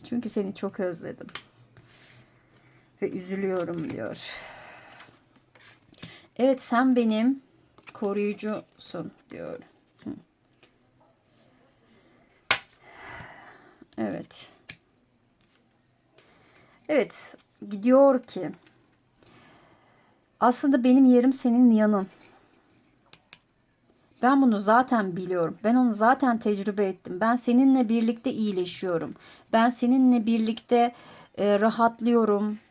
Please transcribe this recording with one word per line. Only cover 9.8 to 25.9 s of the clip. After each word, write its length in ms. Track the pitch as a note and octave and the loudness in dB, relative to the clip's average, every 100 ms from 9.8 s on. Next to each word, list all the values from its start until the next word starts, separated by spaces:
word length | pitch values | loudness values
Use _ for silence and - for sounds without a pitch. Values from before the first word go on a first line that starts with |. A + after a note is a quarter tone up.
| _ _ | _ _
Hı. 60 | - - - _ _ _ _ _ _ _ _ _ _ _ _ _ _ _ _ _ _ _ _ _ - - - _ - - - - - - - - _ _ - - | -16 -16 -18 _ _ _ _ _ _ _ _ _ _ _ _ _ _ _ _ _ _ _ _ _ -8 -8 -8 _ -20 -20 -20 -18 -20 -20 -20 -20 _ _ -18 -10
Evet. 520 | G#3+ F3 - - - _ - - _ _ _ _ _ _ _ _ _ _ _ _ _ _ _ _ _ _ _ _ - | -8 -8 -12 -18 -20 _ -20 -20 _ _ _ _ _ _ _ _ _ _ _ _ _ _ _ _ _ _ _ _ -2
Evet, 480 | D4+ F#3 - - - _ _ G#3 | -2 -2 -6 -20 -20 _ _ -14
gidiyor 540 | G3+ A#3 C4 C#4 B3+ | -4 4 6 6 4
ki, 280 | - F#3 D#3+ - _ _ _ _ _ _ _ - - _ _ _ _ _ _ _ _ - | -4 -10 -10 -12 _ _ _ _ _ _ _ -20 -20 _ _ _ _ _ _ _ _ -2
aslında 440 | A3+ B3 C#4+ C4+ | 0 2 0 2
benim 220 | B3 C4 C4 | 4 6 6
yerim 280 | B3 B3+ | 6 4
senin 380 | C4 B3 A#3 B3 | 0 0 4 6
yanın. 360 | A3 G#3+ G#3 G3 - - _ _ _ _ _ _ _ _ - _ - _ _ _ _ _ _ _ _ | 6 2 0 -4 -12 -20 _ _ _ _ _ _ _ _ -20 _ -20 _ _ _ _ _ _ _ _
Ben 200 | B3 C#4 | 2 4
bunu 180 | B3+ G#3 | 4 2
zaten 560 | G3+ A3+ B3+ A#3 F#3+ E3+ | 2 2 2 0 -2 -6
biliyorum. 420 | F#3 F3+ D#3+ - | -4 -2 -2 -2
Ben 120 | G#3+ B3+ | 0 2
onu 200 | B3 | 2